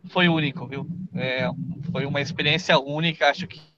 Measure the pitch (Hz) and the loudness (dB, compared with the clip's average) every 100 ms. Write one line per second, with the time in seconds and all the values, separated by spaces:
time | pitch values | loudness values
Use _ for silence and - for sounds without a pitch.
0 | - 190 175 165 147 - 123 139 135 - | -2 4 4 4 0 -4 -8 -8 -8 -8
1 | - 123 127 127 127 - 127 - - 131 | -8 -6 -4 -2 -2 -4 -8 -8 -6 -4
2 | 139 143 139 - 147 160 - 160 139 147 | -2 -2 -4 -2 0 2 4 4 4 -2
3 | 165 151 143 - - - - | -2 2 2 2 -8 -12 -20